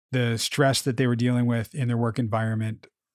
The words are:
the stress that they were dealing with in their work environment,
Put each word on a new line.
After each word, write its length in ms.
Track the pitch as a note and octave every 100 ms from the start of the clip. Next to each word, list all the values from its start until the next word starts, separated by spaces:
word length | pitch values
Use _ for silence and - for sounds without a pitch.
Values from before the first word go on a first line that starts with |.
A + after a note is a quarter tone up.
| _
the 260 | B2+ A#2+ A2+
stress 420 | - - C#3 B2
that 140 | - A2+
they 100 | B2+
were 100 | A#2+
dealing 300 | B2 B2 A#2+
with 280 | A#2 A2
in 140 | D#3 B2
their 80 | A#2+
work 220 | A#2 A2
environment, 680 | A#2 A2 A2+ A2 A2 G#2+ - _ _